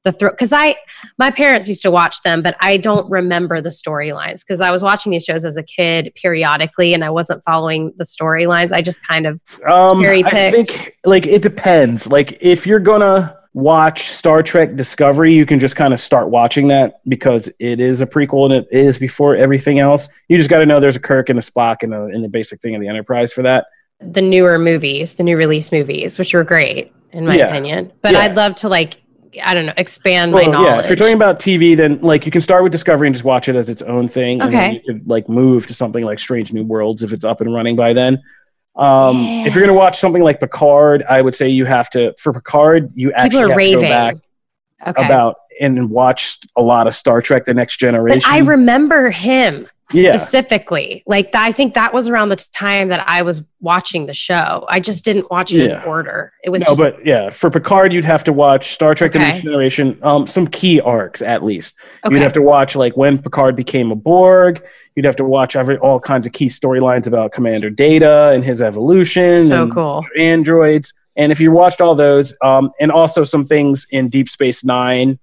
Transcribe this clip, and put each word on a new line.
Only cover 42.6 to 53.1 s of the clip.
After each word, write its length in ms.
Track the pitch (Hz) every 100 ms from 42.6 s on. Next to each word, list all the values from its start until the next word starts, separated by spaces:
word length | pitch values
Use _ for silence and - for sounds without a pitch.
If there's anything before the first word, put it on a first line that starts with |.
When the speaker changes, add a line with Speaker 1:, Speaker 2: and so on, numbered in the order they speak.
| 151 165 139 127
Speaker 2:
you 140 | 131
Speaker 1:
People 100 | 123
Speaker 2:
actually 240 | 254 262
Speaker 1:
are 40 | 214
Speaker 2:
have 60 | 196
Speaker 1:
raving. 240 | 190 190
Speaker 2:
to 40 | 165
go 60 |
back 220 | 120 117 160 _ _ _ _ _ _ -
Speaker 1:
Okay. 180 | 151 135
Speaker 2:
about 300 | 147 117 - _ -
and 300 | 139 127 117
watch 480 | 113 127 - - - - -
a 60 |
lot 260 | 117 120 117
of 60 | -
Star 240 | 139 117
Trek 220 | - 131
The 100 | 127
Next 240 | 123 120 -
Generation. 420 | 127 117 113 127
Speaker 1:
But 80 | 254
I 60 | 302
remember 720 | 285 285 240 254 294 285 254
him 580 | 170 202 262 226 143 - _ _
Speaker 2:
Yeah. 200 | 311 370
Speaker 1:
specifically. 920 | 233 - 269 262 214 - 156 - -
Like, 280 | - 202 196
th-, 100 | 226
I 80 | 226
think 240 | 220 262
that 180 | 226 226
was 140 | 240 233
around 220 | 233 208
the 80 | 190 -
time 360 | - 202 202 190
that 120 | 180
I 140 | 185